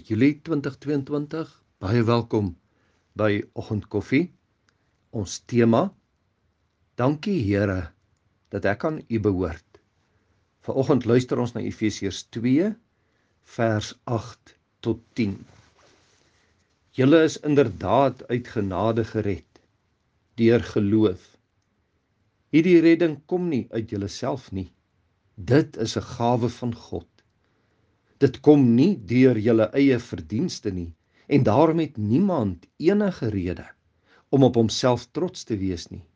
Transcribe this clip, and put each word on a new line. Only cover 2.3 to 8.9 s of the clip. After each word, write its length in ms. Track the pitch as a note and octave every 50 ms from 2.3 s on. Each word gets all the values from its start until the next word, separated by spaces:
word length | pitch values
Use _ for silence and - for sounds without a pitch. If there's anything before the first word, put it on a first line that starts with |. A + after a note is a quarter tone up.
| - A2 G#2 F2+ E2 - _ _ _ _ _ _ _ _ _ _
by 300 | _ - G#2+ G#2+ G#2 G2+ - -
Oggendkoffie. 800 | _ A#2+ G#2+ - A2 G2+ - - - G#2 F#2+ - C3 C#3+ F3+ F3+ - _ _ _ _ _ _ _ _ _ _ _ _ _ _ _
Ons 220 | - A2+ G2 - - - -
tema: 380 | - B2 A#2 A#2 A2+ A2+ B2 F3+ G3+ - _ _ _ _ _ _ _ _ _ _ _ _ _ _ _ _ _ _ _ _
Dankie, 460 | - A#2+ C3+ D3+ D3+ - G#3+ G3 E3 A2
Here, 460 | G2 G2+ G2 G#2 G2 F#2+ F#2 F2 - _ _ _ _ _ _ _ _ _ _ _ _
dat 160 | - G2+ -
ek 220 | G2 G2+ - -
aan 140 | D#3+